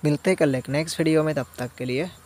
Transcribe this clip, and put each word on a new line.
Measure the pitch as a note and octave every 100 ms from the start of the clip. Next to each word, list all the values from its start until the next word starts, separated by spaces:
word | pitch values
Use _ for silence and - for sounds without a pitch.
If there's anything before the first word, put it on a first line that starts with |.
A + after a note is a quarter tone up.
मिलते | D#3 D3 -
हैं | F#3
कल | D#3
एक | C3 B2+
next | C#3 D#3+ -
video | D#3+ D#3
में, | D#3
तब | D3 B2 -
तक | B2
के | -
लिए | B2+ B2+ F3+ -